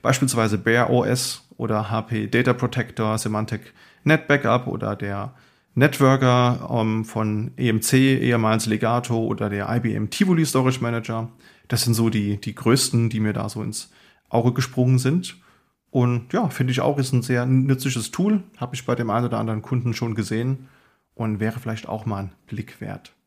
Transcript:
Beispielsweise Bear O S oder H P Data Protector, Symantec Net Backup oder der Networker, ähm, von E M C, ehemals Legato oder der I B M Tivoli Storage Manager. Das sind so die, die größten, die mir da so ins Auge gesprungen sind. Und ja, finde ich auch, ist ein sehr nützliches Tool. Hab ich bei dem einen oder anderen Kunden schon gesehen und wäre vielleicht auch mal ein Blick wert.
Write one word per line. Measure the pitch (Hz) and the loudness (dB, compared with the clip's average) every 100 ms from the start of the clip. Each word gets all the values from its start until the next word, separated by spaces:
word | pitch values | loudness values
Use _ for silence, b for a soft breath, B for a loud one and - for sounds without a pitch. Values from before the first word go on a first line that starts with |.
Beispielsweise | 113 123 135 120 110 104 | 2 2 2 2 2 2
Bear | 92 117 123 | 2 2 4
O | 123 | 2
S | 107 127 - - _ - | 2 0 -2 -8 _ -8
oder | 117 107 104 | -2 -2 -2
H | 110 | -4
P | 110 110 107 | -4 -4 0
Data | 117 123 | 2 2
Protector, | 123 123 - 113 - 110 110 | 2 -2 -2 -6 -2 -2 -2
Symantec | 113 107 107 104 - b b b | -2 -4 -4 -8 -10 b b b
Net | - 156 - | 2 2 4
Backup | 143 123 123 127 | 2 4 0 0
oder | 92 107 104 | -6 -6 -6
der | 101 101 110 b b b b | -6 -6 -8 b b b b
Networker, | - 143 135 135 135 131 123 123 123 - | 2 2 4 4 6 4 4 2 0 -2
ähm, | 120 110 110 | -2 0 0
von | 110 113 107 107 123 - | -2 -2 -2 -2 -4 -2
E | 123 | 0
M | 110 | 0
C, | - 131 135 131 | 2 4 4 4
ehemals | 123 120 110 110 110 | 2 2 2 2 0
Legato | 107 113 120 120 117 | 0 2 0 0 -2
oder | 113 107 104 | -2 -2 -4
der | 101 98 120 | -4 -2 -2
I | |
B | 120 104 | 0 -2
M | 107 | -4
Tivoli | - 190 170 156 | 0 2 4 2
Storage | 135 127 127 | 2 2 0
Manager. | 120 117 110 113 113 - b b b | -2 -4 -4 -6 -6 -12 b b b
Das | 113 | -2
sind | 120 110 | 0 2
so | 113 | 2
die, | 110 101 104 | 2 -2 -4
die | - | -6
größten, | 107 110 127 - 120 117 | -2 2 4 4 2 0
die | 110 | 0
mir | 107 | -2
da | 104 107 | -2 -4
so | 110 | -6
ins | 110 107 - b b b b | -8 -8 -12 b b b b
Auge | 120 120 | 2 2
gesprungen | 127 127 - 123 127 | 0 -4 0 2 4
sind. | 127 170 180 - b b b b _ | 2 0 -2 -16 b b b b _
Und | 135 123 120 110 | 0 2 0 -2
ja, | 196 196 | -2 -2
finde | - 127 | -2 -2
ich | 127 | 0
auch, | 135 143 | 0 0
ist | 131 | 0
ein | 127 | 0
sehr | 113 123 123 | 0 0 2
nützliches | 131 131 131 135 127 107 | 2 2 0 0 -4 -6
Tool. | - 196 214 - _ | -2 0 0 -2 _
Hab | 123 127 | -10 -8
ich | - | -4
bei | |
dem | 123 117 | -2 0
einen | 107 120 | 0 0
oder | 113 | -2
anderen | 113 107 | -2 -4
Kunden | - 127 120 113 | -4 -2 -2 -4
schon | 120 | -4
gesehen | 110 101 113 123 135 B B B B B - | -4 -2 -2 -2 -4 B B B B B -6
und | 113 104 | -4 -2
wäre | 110 110 | -2 -4
vielleicht | 117 110 - | -8 -8 -8
auch | 110 107 | -8 -6
mal | 101 98 | -6 -8
ein | - _ | -14 _
Blick | 107 - - | -12 -10 -12
wert. | 98 98 - _ | -12 -12 -16 _